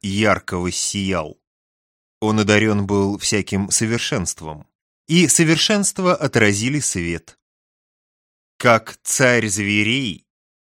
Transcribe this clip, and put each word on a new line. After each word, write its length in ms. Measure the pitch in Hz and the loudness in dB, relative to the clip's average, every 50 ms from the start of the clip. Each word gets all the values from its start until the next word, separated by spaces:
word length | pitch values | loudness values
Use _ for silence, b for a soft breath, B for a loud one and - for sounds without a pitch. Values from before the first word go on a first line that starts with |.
| - | -8
ярко 560 | 98 95 101 107 107 95 82 - - - 90 | -6 -2 0 2 2 2 0 -2 -6 -6 -4
воссиял. 840 | 87 90 85 - - - - 101 98 95 95 87 78 76 - - _ _ _ _ _ _ _ _ _ _ _ _ _ _ _ _ | -4 -4 -4 -4 -6 -4 -4 -4 -2 -2 -2 -4 -4 -6 -12 -18 _ _ _ _ _ _ _ _ _ _ _ _ _ _ _ _
Он 200 | - 107 107 110 | 0 0 2 2
одарен 460 | 104 98 107 104 110 110 104 104 98 | 4 4 4 4 4 2 0 0 0
был 300 | 95 101 101 98 98 101 | 0 0 0 2 0 -2
всяким 540 | 95 - - - 104 92 - - 95 101 95 | -4 -4 -4 -2 -2 -2 -2 -4 -4 -2 -2
совершенством, 960 | - - 117 110 113 120 - - - 120 87 - - - 85 78 78 76 - _ _ _ _ _ _ _ _ | -2 -2 -2 -2 -2 -4 -4 -4 -4 -4 -4 -6 -8 -10 -12 -14 -14 -14 -18 _ _ _ _ _ _ _ _
и 200 | - 160 175 180 | 0 2 4 4
совершенство 880 | 135 - - 170 156 165 156 - - 220 202 196 - - - 185 180 180 | 4 4 2 4 2 2 2 2 0 0 0 0 -2 -4 -2 0 0 0
отразили 680 | - 156 135 - 117 107 104 101 98 110 127 143 147 | 0 -2 0 2 2 2 4 2 0 -2 -2 -4 -2
свет. 580 | 123 - - 95 85 85 85 82 - - - _ _ _ _ _ _ _ _ _ _ _ _ _ _ _ _ _ _ _ _ _ _ _ _ _ | -4 -4 -4 -4 -4 -4 -6 -6 -8 -14 -20 _ _ _ _ _ _ _ _ _ _ _ _ _ _ _ _ _ _ _ _ _ _ _ _ _
Как 420 | - 123 117 110 - - - - _ | 4 4 4 4 2 -4 -14 -14 _
царь 460 | - - - 139 123 123 120 110 107 | -6 0 2 4 4 4 2 0 0
зверей, 760 | 98 104 104 101 104 104 104 107 120 135 139 113 82 - _ _ _ _ _ _ _ _ | -2 -2 -2 0 0 0 2 0 0 -2 -2 -4 -6 -8 _ _ _ _ _ _ _ _